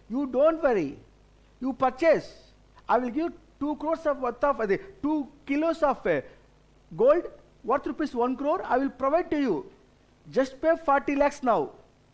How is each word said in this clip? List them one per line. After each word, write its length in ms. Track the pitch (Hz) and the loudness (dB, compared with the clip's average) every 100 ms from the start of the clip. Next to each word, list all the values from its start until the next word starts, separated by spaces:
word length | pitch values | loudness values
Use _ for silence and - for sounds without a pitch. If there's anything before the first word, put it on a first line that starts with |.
| - | -8
you 160 | 240 277 | -6 -2
don't 340 | 247 311 320 | 2 2 2
worry. 360 | 285 214 143 147 - _ _ _ _ _ | 0 0 -2 -8 -20 _ _ _ _ _
You 120 | 262 | -8
purchase. 560 | - 262 254 330 226 - - - _ _ - - | -2 -2 2 2 2 0 -14 -20 _ _ -14 0
I 100 | 226 | 0
will 120 | 247 | 0
give 240 | 233 339 - - _ | -2 -4 -6 -18 _
two 160 | 285 294 | -6 -4
crores 280 | 302 320 302 | -4 -2 -2
of 140 | 262 | -2
worth 240 | 247 233 | -4 0
of, 160 | 285 233 | 0 0
uh, 180 | 214 196 - - | 0 -2 -4 -8
two 260 | 285 311 262 - - | -2 -2 -4 -12 -4
kilos 360 | 285 330 320 | 0 0 2
of, 220 | 294 247 202 | 0 0 0
uh, 160 | 147 - - _ _ _ _ _ 160 | 0 -2 -14 _ _ _ _ _ 2
gold 280 | 247 330 - - - _ | 4 4 0 -12 -20 _
worth 240 | 208 277 330 | -2 -2 -2
rupees 260 | 302 294 | -6 -4
one 220 | 240 247 262 | 0 -2 0
crore. 260 | 285 330 - | -2 -2 0
I 120 | 247 | 0
will 120 | 277 | 0
provide 420 | - 262 320 349 | -2 0 0 0
to 80 | 302 | 0
you. 260 | 269 151 - - _ _ _ _ 160 | 0 -2 -6 -16 _ _ _ _ -4
Just 320 | 170 269 - | 0 0 0
pay 140 | 311 330 320 | 0 2 2
forty 300 | 277 277 277 | 0 0 2
lakhs 280 | 285 285 | 0 2
now. 280 | 254 190 131 - - _ _ | 0 2 0 -8 -20 _ _